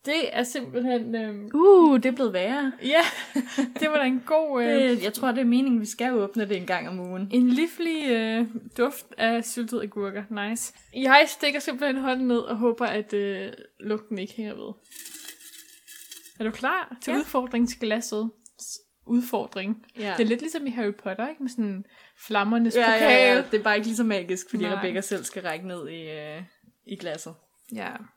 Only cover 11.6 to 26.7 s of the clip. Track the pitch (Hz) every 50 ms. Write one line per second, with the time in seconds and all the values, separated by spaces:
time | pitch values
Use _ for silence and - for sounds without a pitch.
11.6 | 285 330 269 254 294 285 262 269 262 262 254 254 262 247 240 240 - - 240 214
12.6 | 240 240 233 - 247 220 - 214 214 214 208 202 202 202 196 190 196 196 - -
13.6 | - _ _ _ 208 214 214 214 214 _ 214 190 185 214 - - 220 208 - -
14.6 | 53 - 208 _ _ _ - - - - - - - - - _ - - - -
15.6 | - - - - _ - - - - - - - - - _ - 226 220 220 -
16.6 | 240 269 349 370 - - 247 240 - 277 311 285 302 - - 262 254 247 240 233
17.6 | 240 240 - - 240 214 214 226 233 - 220 214 220 226 - _ _ - _ _
18.6 | - - - - _ _ _ _ _ - 240 240 247 - - - - - - 196
19.6 | 190 202 220 220 - _ _ 240 214 202 180 165 226 214 233 240 302 320 330 320
20.6 | 285 269 240 247 220 202 202 - - 202 190 - 226 285 320 320 277 247 247 240
21.6 | 220 202 190 185 202 _ _ - - - _ _ - - 214 208 202 208 233 233
22.6 | 233 233 220 247 233 226 226 220 226 285 247 254 254 247 247 262 269 - - 214
23.6 | 214 220 208 214 214 226 226 220 233 220 208 196 175 175 185 185 - - - 220
24.6 | 214 208 190 196 202 185 175 190 196 - 202 180 - - - 190 180 175 156 165
25.6 | 185 190 180 175 147 143 165 165 160 156 156 156 151 151 151 160 180 175 _ _
26.6 | _ _